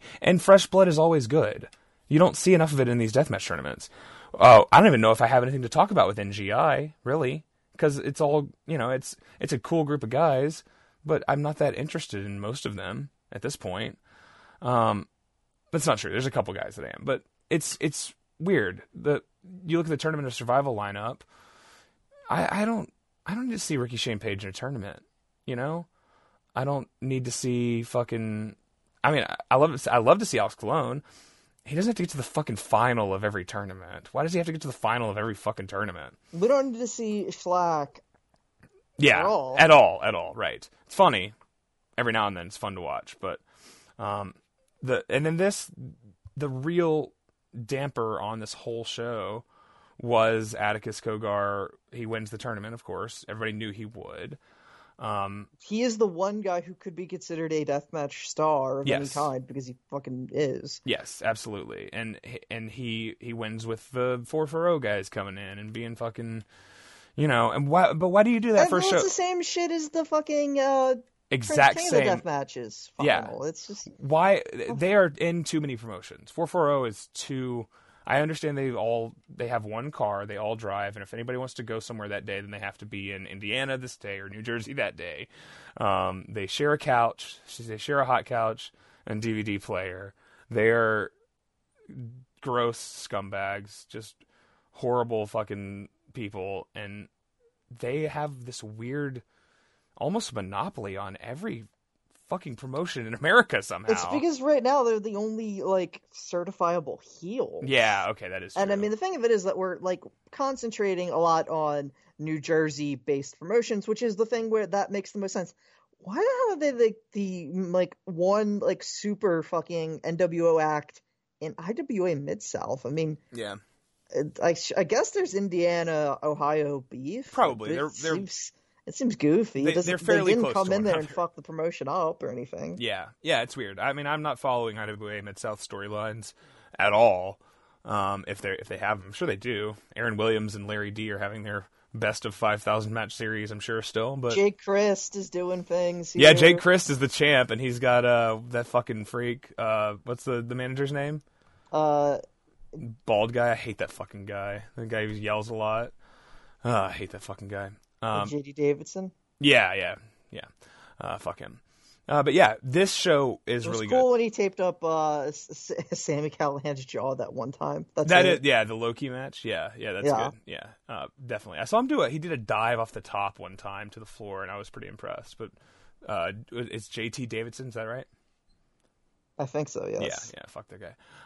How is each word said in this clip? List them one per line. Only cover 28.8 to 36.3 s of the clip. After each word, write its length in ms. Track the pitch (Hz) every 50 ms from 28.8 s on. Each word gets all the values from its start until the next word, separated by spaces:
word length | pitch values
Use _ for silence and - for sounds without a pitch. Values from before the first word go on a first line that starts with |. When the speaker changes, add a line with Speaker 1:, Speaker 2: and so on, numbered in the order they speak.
| _ _ _ _ -
Speaker 1:
I 80 | 131
mean, 120 | 156 143 110
I, 120 | - 50 - - -
I 40 | 120
love 160 | 131 147 165
to 60 | 151 139
see, 120 | - -
I 80 | 113 123
love 200 | 110 123 170 202
to 60 | 226
see 140 | - - 117
Alex 160 | 101 101 -
Colon. 480 | - - 104 135 160 151 120 127 147 - - - - - - _ _ _ _ _ _ _
He 120 | - 139
doesn't 140 | 160 196 233
have 40 | 233 -
to 60 | 202
get 60 | 165
to 60 | - 139
the 60 | 123
fucking 320 | - - 156 151 - 117
final 580 | 101 - - - 107 117 123 123 117 107 98 95
of 100 | 95 107
every 220 | 107 101 101 90
tournament. 640 | - - 104 101 98 92 95 90 82 90 87 - -
Why 120 | - 127 147
does 100 | 165 175
he 60 | 175
have 80 | 170 165
to 40 |
get 100 | 160 160
to 60 | 151 143
the 60 | 123
final 360 | - - 110 113 123 117 107
of 80 | 98 107
every 180 | 104 113 104
fucking 320 | - - 107 107 - 101 95
tournament? 500 | - 98 107 104 90 85 71 64 - _ _ _